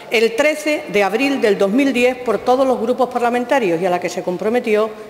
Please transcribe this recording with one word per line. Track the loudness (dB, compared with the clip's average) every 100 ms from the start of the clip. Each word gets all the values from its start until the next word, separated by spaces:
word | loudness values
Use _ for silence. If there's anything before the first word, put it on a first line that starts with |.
| -2
el | 0 2 2
trece | 0 0 -2 -4 -2
de | 0
abril | 0 0 0 2
del | 2 2
dos | 2
mil | 2 2
diez | 2 2 0
por | -2 -2
todos | 2 2 2
los | 0
grupos | 0 0 -2
parlamentarios | 0 0 0 0 0 2 0
y | 0
a |
la | -2
que | -4
se | -6
comprometió | -4 -4 -2 -2 0 0 0 -6